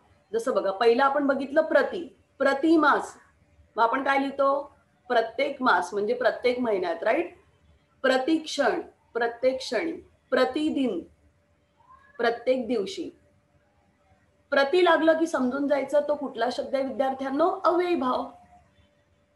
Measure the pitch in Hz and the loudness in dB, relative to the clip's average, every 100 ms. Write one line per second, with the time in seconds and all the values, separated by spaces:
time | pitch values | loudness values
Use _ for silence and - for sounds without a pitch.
0 | _ _ _ 220 233 208 190 190 233 233 | _ _ _ -6 -2 -2 0 2 2 4
1 | 277 277 277 254 277 311 311 294 254 202 | 2 2 0 0 -2 0 2 2 2 -4
2 | - - _ - 277 277 320 330 294 220 | -10 -16 _ -2 0 2 2 4 4 2
3 | - - _ _ _ _ _ - 226 262 | -2 -14 _ _ _ _ _ 0 0 0
4 | 277 277 277 277 269 277 - _ _ _ | 0 0 -2 0 0 0 -4 _ _ _
5 | - 240 226 - 277 269 254 180 180 208 | -2 0 0 -2 -4 -2 2 2 0 -4
6 | 208 247 240 - 247 247 247 202 180 170 | -2 0 0 0 0 0 0 -2 -2 -2
7 | 202 269 349 - _ _ _ _ _ _ | 0 0 -2 -8 _ _ _ _ _ _
8 | 262 262 262 320 - - 254 175 - - | 0 2 2 -2 -2 -2 0 0 -4 -14
9 | _ 233 233 - 254 262 - 226 165 - | _ -4 -4 -2 -2 -2 -2 -4 -4 -6
10 | - _ _ 254 262 311 302 - 262 180 | -14 _ _ 0 2 0 -2 0 -2 -2
11 | - _ _ _ _ _ _ _ _ - | -8 _ _ _ _ _ _ _ _ -20
12 | _ - 233 226 - 262 220 240 190 - | _ -4 -2 -2 0 -2 0 -4 -4 -8
13 | 151 - _ _ _ _ _ _ _ _ | -12 -14 _ _ _ _ _ _ _ _
14 | _ _ _ _ - 277 277 359 359 320 | _ _ _ _ -2 0 2 4 4 4
15 | 320 320 330 294 254 277 285 285 262 294 | 4 4 2 0 -2 -2 0 0 0 0
16 | 294 294 269 220 233 254 240 262 269 214 | 0 -2 -6 -4 -4 -4 -4 -4 -4 -2
17 | 269 262 269 269 339 359 - 339 359 339 | -4 -4 -4 0 0 0 0 0 0 -2
18 | 254 254 - - - - _ _ _ _ | -2 -4 -6 -14 -20 -20 _ _ _ _
19 | _ _ _ | _ _ _